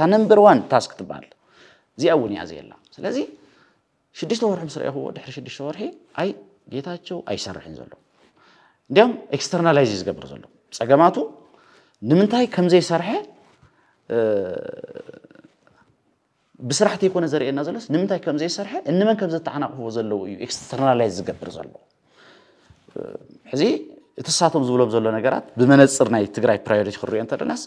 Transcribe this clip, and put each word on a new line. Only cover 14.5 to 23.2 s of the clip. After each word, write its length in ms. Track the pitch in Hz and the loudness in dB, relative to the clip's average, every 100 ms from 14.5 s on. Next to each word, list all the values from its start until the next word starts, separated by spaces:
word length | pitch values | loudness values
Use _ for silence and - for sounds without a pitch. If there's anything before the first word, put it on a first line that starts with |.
| 85 - - - - - - _ - _ _ _ _ _ _ _ _ _ _ _ _ | -8 -10 -14 -16 -18 -20 -20 _ -20 _ _ _ _ _ _ _ _ _ _ _ _
ብስራሕቲ 420 | 127 143 208 190 | -6 2 2 2
ይኮነ 220 | 190 185 160 | 0 0 0
ዘርእየና 320 | 151 131 139 | -2 -2 -4
ዘሎስ 240 | 147 226 - | -4 -8 -2
ንምንታይ 320 | 156 190 185 | -2 0 -2
ከም 180 | 165 147 | -2 -4
ዘይሰርሐ፣ 360 | 165 185 202 294 - | -4 -6 -8 -8 -2
እንመን 300 | 175 214 214 | 2 2 2
ከም 140 | 185 | -2
ዘተዓናቕፍዎ 560 | 160 160 147 135 131 113 | -4 -6 -6 -6 -8 -8
ዘለዉ 300 | 113 110 104 | -6 -4 -4
እዩ 140 | 95 92 | -6 -10
ኤክስተርናላይዝ 720 | - - - 123 135 120 113 92 | -10 -12 -10 -2 2 2 2 -2
ዝገብር 340 | - - - | -8 -10 -12
ዘሎ። 180 | 82 - - _ _ _ _ - - _ _ _ _ _ | -14 -18 -20 _ _ _ _ -20 -20 _ _ _ _ _
እ፣ 120 | - - - | -14 -14 -16